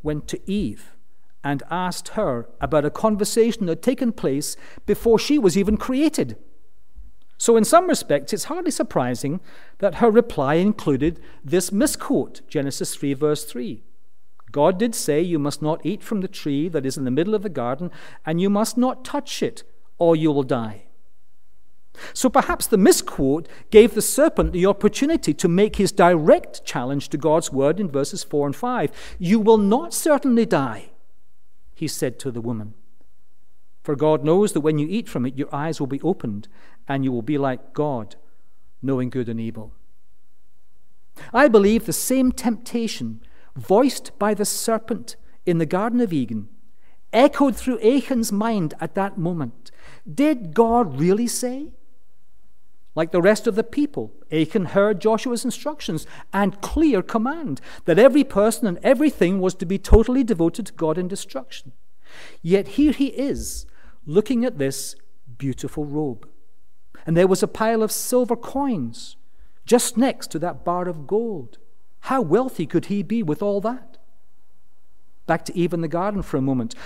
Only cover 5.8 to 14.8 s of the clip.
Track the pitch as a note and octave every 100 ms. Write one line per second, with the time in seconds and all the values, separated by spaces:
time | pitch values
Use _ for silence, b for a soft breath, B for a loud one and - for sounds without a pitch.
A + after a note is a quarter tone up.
5.8 | - C4 D#4 - C#3 - - - - -
6.8 | - - - - - - - A3+ G#3 E4
7.8 | F4+ C#4 - D3 D3 F#3+ - E4+ E4+ -
8.8 | B3+ D#3+ B2 B2 C#3 F3+ b b b b
9.8 | G3 D3 A#3 A3 A3+ - C3+ E3 G3+ G#3+
10.8 | D#3+ C3 D#3 - b b C3+ F3+ F3+ G3
11.8 | D4 - - G#3 A#2+ - - D3+ C#3 -
12.8 | - - C#3+ C3 D3+ D3+ - A#3+ A3+ A#2
13.8 | - - - - - - - C#3+ D#3 F#3